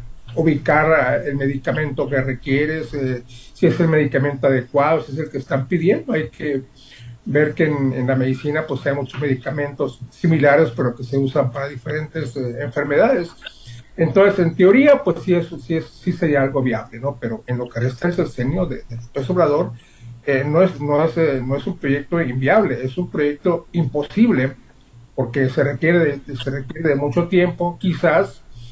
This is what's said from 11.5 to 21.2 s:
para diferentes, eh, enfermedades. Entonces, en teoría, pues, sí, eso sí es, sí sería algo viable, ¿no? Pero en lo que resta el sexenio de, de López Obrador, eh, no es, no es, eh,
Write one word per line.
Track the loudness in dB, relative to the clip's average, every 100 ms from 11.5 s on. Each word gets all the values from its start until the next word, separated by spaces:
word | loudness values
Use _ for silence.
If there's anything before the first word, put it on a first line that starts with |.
para | -2 -8
diferentes, | -8 -8 -6 -6 -8 -8 -6
eh, | -8 -6
enfermedades. | -6 -4 0 4 4 2 -2 -10 -18 -18 -18 -20 -14 0
Entonces, | 2 6 6 6
en | 2
teoría, | 6 6 8 8 6
pues, | 4 -2
sí, | 0
eso | 0 0 -8
sí | -4
es, | -4 -4
sí | -6 -4
sería | 0 2 2
algo | 2 0
viable, | 0 -2 -6 -8
¿no? | -8 -6
Pero | -6 -6 -4
en | -4
lo | -4
que | -4
resta | -4 -2 -2
el |
sexenio | -2 -2 -2 -2 -2
de, | -2 -4 -10
de |
López | -12 -8 -6 -2
Obrador, | 2 2 2 -2 -6 -18 -20 -20 -10
eh, | -2 0 2
no | 4
es, | 2 2
no | -2 2
es, | 2
eh, | 2